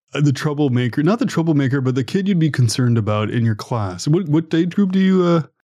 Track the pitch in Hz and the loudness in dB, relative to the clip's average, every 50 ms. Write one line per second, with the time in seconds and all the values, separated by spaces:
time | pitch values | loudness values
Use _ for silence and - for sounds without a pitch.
0 | _ _ - 143 147 147 131 - - 151 143 147 151 135 120 123 123 117 - 147 | _ _ -2 0 0 2 0 0 -2 -4 0 0 0 0 2 0 -2 -2 -2 0
1 | 143 175 226 - 262 - - 170 160 165 151 143 139 123 139 143 127 131 123 135 | 0 0 0 0 -2 -2 -2 -2 0 0 0 2 2 0 0 0 0 0 -2 -2
2 | 123 - - 196 190 202 196 165 160 151 - - 120 113 - - 127 120 117 113 | -2 -2 -4 -2 0 0 0 0 0 0 2 0 0 0 0 0 0 2 2 0
3 | 101 107 107 104 107 104 - 120 113 113 107 - - - 127 113 101 92 90 87 | 0 0 -2 -2 -2 -2 -2 0 0 0 -2 -4 -4 -4 -4 -4 -4 -4 -6 -6
4 | - 147 156 190 190 151 147 165 160 - 170 165 180 170 - 202 202 185 185 190 | -2 0 0 0 0 0 0 0 0 0 0 0 0 0 0 0 0 0 2 2
5 | 190 190 190 185 180 175 170 165 - - _ _ | 2 4 4 4 4 2 2 0 0 -4 _ _